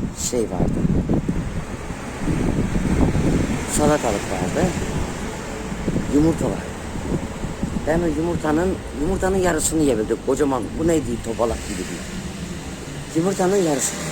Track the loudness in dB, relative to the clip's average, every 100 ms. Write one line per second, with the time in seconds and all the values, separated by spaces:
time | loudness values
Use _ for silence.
0 | -2 -4 -2 0 0 2 0 2 2 2
1 | 2 0 2 -2 -2 -4 -6 -8 -8 -8
2 | -8 -4 0 2 2 2 0 0 2 4
3 | 4 4 4 2 2 -2 -2 2 4 4
4 | 2 0 -2 -2 -2 2 0 0 -2 -2
5 | -2 -4 -6 -6 -8 -8 -8 -4 -2 -2
6 | 2 4 4 2 0 -2 -4 -8 -8 -6
7 | -2 -2 -4 -6 -6 -4 -4 -2 0 2
8 | 2 0 0 0 2 2 2 0 -4 -4
9 | 0 2 2 2 2 2 0 2 4 4
10 | 2 0 0 2 2 2 -2 0 2 2
11 | 2 -4 -4 0 0 0 -4 -6 -6 -6
12 | -8 -8 -8 -8 -8 -8 -8 -10 -10 -10
13 | -4 0 0 2 4 4 4 2 0 -4
14 | -6